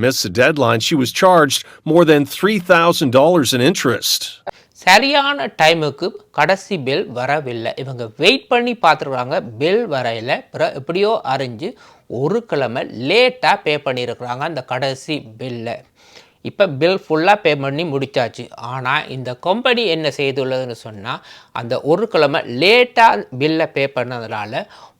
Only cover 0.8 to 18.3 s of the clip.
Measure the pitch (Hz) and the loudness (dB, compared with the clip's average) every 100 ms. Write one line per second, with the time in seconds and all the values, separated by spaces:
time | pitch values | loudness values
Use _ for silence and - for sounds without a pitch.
0.8 | - 160 123 - 190 175 143 - - - | 0 0 0 2 6 6 4 0 -8 -10
1.8 | - 165 160 151 139 - 196 214 175 170 | 2 4 6 6 2 -2 0 0 2 4
2.8 | 170 170 139 123 151 180 117 127 135 - | 4 2 2 4 4 4 2 2 2 2
3.8 | 135 107 - - - - - - _ _ | 0 -2 -2 -4 -6 -14 -16 -16 _ _
4.8 | - 202 277 285 277 285 247 - 160 165 | 4 4 4 2 0 -2 -4 2 4 4
5.8 | 151 135 180 - _ - 151 190 - 190 | 0 -2 -6 -8 _ 0 2 0 -2 -6
6.8 | 127 147 - 123 131 151 135 117 113 - | -2 -2 -4 -6 -2 -2 -4 -6 -6 -6
7.8 | 135 123 117 110 165 262 - 240 240 226 | -8 -8 -10 0 2 2 2 0 0 0
8.8 | 165 151 147 127 123 165 117 110 156 214 | 2 2 0 -4 -2 -4 -6 -4 0 0
9.8 | 226 139 123 117 117 196 - - - 139 | 0 -2 -4 -4 -4 -4 -4 -4 -4 -4
10.8 | 135 175 202 151 - 139 131 110 180 - | -6 -2 0 0 -2 -4 -4 -8 -10 -12
11.8 | - _ - 113 147 226 233 151 123 123 | -20 _ -12 -4 -2 -2 -2 -4 -2 -4
12.8 | - 101 131 214 254 247 156 196 160 147 | -8 -8 0 2 2 2 0 0 0 -2
13.8 | 147 127 120 113 123 123 156 147 - - | -2 -4 -4 -6 -8 -6 -6 -8 -6 -4
14.8 | 139 131 - 147 117 110 127 120 113 - | -4 -6 -6 -8 -8 -14 -10 -8 -8 -10
15.8 | _ _ _ - _ _ 120 - 196 135 | _ _ _ -20 _ _ -8 -2 -2 0
16.8 | 165 196 - 156 175 208 165 147 139 139 | 0 0 -2 0 2 2 2 0 -2 -4
17.8 | 170 139 135 139 113 | -4 -4 -4 -2 -4